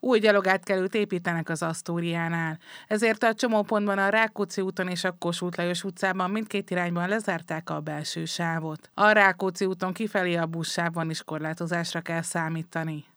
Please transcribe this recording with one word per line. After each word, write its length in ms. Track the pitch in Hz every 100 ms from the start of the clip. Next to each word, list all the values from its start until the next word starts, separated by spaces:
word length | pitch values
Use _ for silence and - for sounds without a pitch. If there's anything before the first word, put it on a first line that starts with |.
Új 140 | 247 233
gyalogátkelőt 760 | 214 202 190 190 - 190 190
építenek 540 | 214 202 185 175 165 160
az 140 | 160
Asztóriánál. 960 | 165 165 - 170 170 165 165 165 165 160 - - -
Ezért 360 | 214 226 220
a 120 | 233
csomópontban 640 | 220 254 220 208 214 208 196
a 100 | 196
Rákóczi 520 | 220 220 214 202 -
úton 280 | 190 185 180
és 160 | 175
a 120 | 185 180
Kossuth 400 | 170 175 180 175
Lajos 260 | 175 175
utcában 460 | 196 180 190 190 185
mindkét 400 | 208 214 202 196
irányban 380 | 180 175 175 180
lezárták 640 | 214 214 170 - 160 165
a 100 | 151
belső 440 | 151 151 151 -
sávot. 680 | 165 - 170 165 160 156 -
A 160 | - 208
Rákóczi 540 | 214 196 180 190 175
úton 280 | 190 185 185
kifelé 420 | 180 214 202 180
a 120 | 170 165
buszsávban 640 | 165 160 - 170 165 160
is 120 | 160
korlátozásra 760 | - 156 156 165 170 170 170 170
kell 220 | 165 165
számítani. 800 | 165 175 160 165 160 165 160 151 -